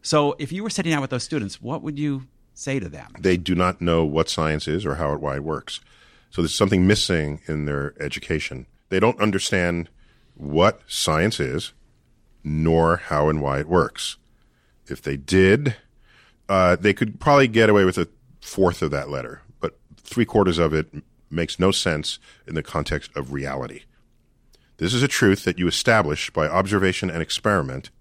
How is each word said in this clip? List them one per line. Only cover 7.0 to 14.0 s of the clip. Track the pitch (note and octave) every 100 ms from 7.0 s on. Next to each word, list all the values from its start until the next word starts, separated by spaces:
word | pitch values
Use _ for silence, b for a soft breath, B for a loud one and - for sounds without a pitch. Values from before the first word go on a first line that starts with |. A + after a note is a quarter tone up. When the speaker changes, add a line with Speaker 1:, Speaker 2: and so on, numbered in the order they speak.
| - E2+ D2 D2 -
Speaker 2:
in | D2+ D2
their | C#2+ C#2+ -
education. | D2 - - D#2 - C2 - _ _
They | F#2+
don't | A2 A#2
understand | G#2 F#2+ - G2 F2 E2+ F2 _ _ _ _ _
what | D2 D2 G2 - _
science | - - D#2 G2 -
is, | C2+ D2 - _ _ _ _ _ _ _
nor | D2+ D2+ D#2+ E2 E2 E2+
how | - D2+ D2+
and | D#2
why | C#2 C#2
it | D2+
works. | F2+ C#2+ -